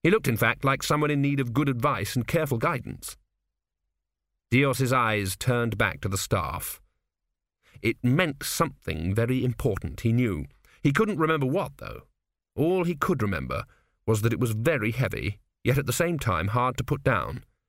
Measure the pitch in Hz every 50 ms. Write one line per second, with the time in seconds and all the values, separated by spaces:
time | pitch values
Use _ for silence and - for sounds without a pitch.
0 | - 165 208 220 - 135 113 110 117 113 117 - - 135 135 135 - - 156 151
1 | 151 147 147 143 139 143 143 135 131 120 110 139 151 143 127 117 123 147 127 95
2 | 95 - - 127 117 - - 165 156 139 127 113 - 165 165 120 - - 50 -
3 | - - - _ _ _ _ _ _ _ _ _ _ _ _ _ _ _ _ _
4 | _ _ _ _ _ _ _ _ _ - 120 131 143 139 123 127 135 120 131 127
5 | 117 110 107 104 98 92 - - - 123 123 120 120 117 107 101 113 95 - -
6 | - 98 98 92 - - - 95 - - - 87 - - - - _ _ _ _
7 | _ _ _ _ _ _ _ _ _ _ _ _ _ _ - - - - - -
8 | - 123 131 170 185 156 139 - - - - - 170 - - _ - 82 78 78
9 | 82 92 98 113 117 120 127 131 127 123 117 - - 123 95 - - 78 - -
10 | - 113 113 123 123 110 90 76 69 - _ _ _ _ _ _ - 147 143 214
11 | 220 208 196 151 160 160 160 151 139 127 151 196 156 - - - - 50 - -
12 | - _ _ _ _ _ _ _ _ _ - - 147 170 185 185 170 175 170 139
13 | - - 175 127 107 101 95 73 64 62 64 - - - _ _ _ _ _ _
14 | - 110 110 104 110 117 113 - 123 113 107 107 117 165 160 123 104 113 113 127
15 | 127 92 - - - 101 - - _ _ _ _ - 117 127 139 143 - 117 -
16 | 170 175 170 143 - 117 90 78 90 98 110 123 123 127 120 - 117 - 143 143
17 | - 139 117 90 58 57 - - - _ _ _ _